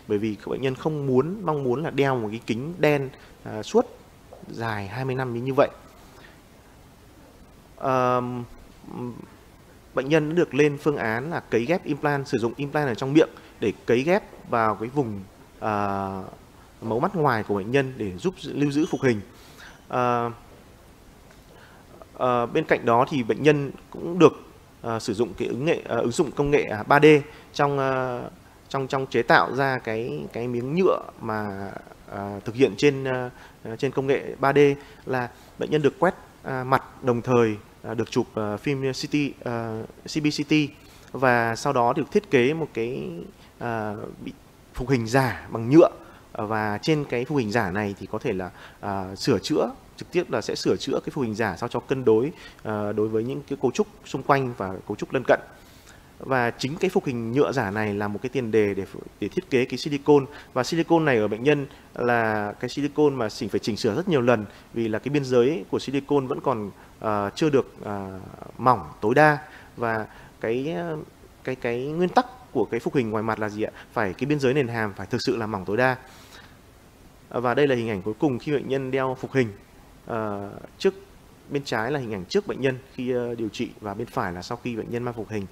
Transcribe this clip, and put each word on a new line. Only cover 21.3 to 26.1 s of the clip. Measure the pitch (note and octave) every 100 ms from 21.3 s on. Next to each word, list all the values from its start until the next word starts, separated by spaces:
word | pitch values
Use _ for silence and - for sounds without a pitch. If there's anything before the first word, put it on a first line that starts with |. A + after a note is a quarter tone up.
| - - - - - - - - -
à, | B2+ B2
bên | A#2+ D#3+
cạnh | D3+ D#3+
đó | B2 A#2 C#3
thì | C#3+
bệnh | A2 A#2+
nhân | C#3 D3 C#3 - -
cũng | - E3 F3+
được, | D3+ - - - - -
à, | A#2 A2+
sử | -
dụng | G2+ A2 -
cái | A2+
ứng | -
nghệ, | D3+ B2 -
à, |
ứng | A#2 A#2+